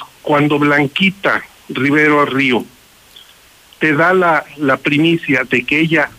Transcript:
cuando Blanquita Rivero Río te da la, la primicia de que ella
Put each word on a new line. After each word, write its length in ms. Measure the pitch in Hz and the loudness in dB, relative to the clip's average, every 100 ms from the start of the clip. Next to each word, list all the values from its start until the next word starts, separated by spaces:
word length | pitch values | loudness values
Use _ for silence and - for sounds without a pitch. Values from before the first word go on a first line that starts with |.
| - - | -16 -12
cuando 360 | - 147 147 147 | -2 0 2 0
Blanquita 840 | 147 147 139 - 190 180 143 107 - - - | 0 0 -2 -2 -2 -2 -2 -2 -6 -20 -12
Rivero 580 | 131 135 151 151 147 139 | -4 0 2 2 2 2
Río 380 | 131 135 113 - - _ _ _ - - - - - - - | 0 0 -2 -4 -20 _ _ _ -20 -20 -20 -20 -20 -20 -4
te 160 | 160 | -2
da 180 | 147 170 | 2 2
la, 320 | 185 175 151 - 143 | 2 2 0 -4 -4
la 200 | 143 127 | -2 0
primicia 680 | 151 147 165 165 - 131 | 0 0 2 0 0 -2
de 200 | 123 127 | 0 -4
que 160 | 127 147 | -2 -2
ella 300 | 160 156 139 | 0 0 -2